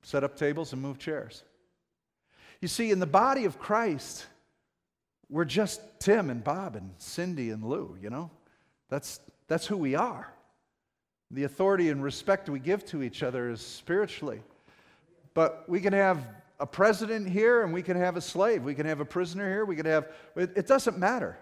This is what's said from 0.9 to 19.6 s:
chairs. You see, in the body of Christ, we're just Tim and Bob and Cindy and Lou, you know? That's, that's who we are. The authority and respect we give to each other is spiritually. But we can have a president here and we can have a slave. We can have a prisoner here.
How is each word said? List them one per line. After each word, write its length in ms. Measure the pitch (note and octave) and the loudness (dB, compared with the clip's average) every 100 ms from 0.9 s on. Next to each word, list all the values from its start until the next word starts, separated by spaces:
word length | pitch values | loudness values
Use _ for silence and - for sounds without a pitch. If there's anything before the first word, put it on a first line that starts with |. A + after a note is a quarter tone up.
| C3+ | -8
chairs. 440 | - D3+ A2 - _ _ _ _ _ _ _ _ _ _ - - | -6 -6 -8 -16 _ _ _ _ _ _ _ _ _ _ -20 -10
You 80 | F3+ | -6
see, 220 | - A3+ | -2 2
in 80 | F#3+ | 2
the 60 | F3 | 6
body 380 | F#3 B3 C4+ G#3 | 6 6 4 0
of 140 | - | -4
Christ, 680 | - G#3+ A#3 C#3+ - - - _ _ _ _ _ _ _ _ _ _ | -2 0 0 -2 -6 -14 -16 _ _ _ _ _ _ _ _ _ _
we're 160 | D3+ E3 | -2 0
just 360 | D3 G#3 - - _ | 0 0 -4 -16 _
Tim 300 | - G#3+ E3+ | 2 4 4
and 140 | A#2+ | -2
Bob 320 | A2 E3+ F#3+ G#2+ | -2 -4 -4 -10
and 180 | F#2+ F2+ | -14 -16
Cindy 520 | - - F3+ D#3+ A#2 | -12 -6 -4 -4 -4
and 140 | G#2+ | -6
Lou, 340 | A2 D3 - F#2 | -6 -6 -6 -10
you 100 | G2+ | -10
know? 220 | B2+ E3 - _ _ _ _ _ | -8 -10 -14 _ _ _ _ _
That's, 320 | C#3 - - - _ _ | -8 -8 -16 -20 _ _
that's 200 | E3 - | -2 -2
who 80 | G3+ | -2
we 200 | C#3+ C#3+ | 0 0
are. 380 | A#3+ G3 - - _ _ _ _ _ _ _ _ _ | 0 -4 -14 -20 _ _ _ _ _ _ _ _ _
The 140 | C3 | -4
authority 460 | C#3 C#3 F#3+ G3 E3+ | -4 2 2 4 4
and 120 | C#3+ | 2
respect 460 | C#3 - - G3 F#3+ | -2 -4 2 2 2
we 120 | C#3 | -6
give 260 | C3 G3 F#3 | -2 -2 -2
to 180 | D#3 | -6
each 180 | B2+ - | -6 -4
other 280 | C3 B2+ A#2+ | -4 -2 -4
is 100 | A2+ | -6
spiritually. 840 | - - - F3+ G#3+ - C#3+ G#2+ - _ _ _ _ _ _ _ _ | -10 -16 -2 0 0 -4 -8 -8 -14 _ _ _ _ _ _ _ _
But 340 | - D#3+ D#3+ - | 2 2 2 -4
we 140 | E3+ | 0
can 100 | G3 | 2
have 340 | G3 G3 E3+ A#2+ G#2 _ _ | 4 4 4 -2 -14 _ _
a 80 | C#3+ | -8
president 640 | - G3+ G#3 A3 A3 G3 | 4 4 4 -2 -4 -2
here 360 | F#3 A3 A#3+ | 4 6 6
and 100 | G3 | 4
we 100 | E3+ | -2
can 140 | F#3 F3+ | 0 2
have 180 | F3+ F3+ | 2 0
a 60 | |
slave. 420 | - F3+ G#3 G#3+ | -4 2 2 2
We 120 | B2+ C#3+ | -2 -2
can 100 | D3+ | -2
have 160 | D3+ | -2
a 40 | D3 | -4
prisoner 400 | F3 F3+ F3 G3 | -2 -4 -4 -2
here. 200 | G3 | -2